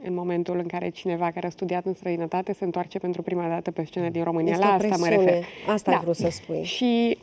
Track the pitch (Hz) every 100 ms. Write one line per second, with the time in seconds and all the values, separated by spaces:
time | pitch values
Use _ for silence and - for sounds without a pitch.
0 | 180 180 180 175 175 180 175 175 175 -
1 | 185 170 175 175 175 - 180 180 190 180
2 | 185 170 165 180 190 196 185 180 170 196
3 | 180 175 180 180 170 170 175 170 160 180
4 | 170 170 170 165 - 170 202 190 214 180
5 | 175 208 185 175 175 - - 208 - 185
6 | 165 165 170 - - 156 170 - 247 233
7 | 233 -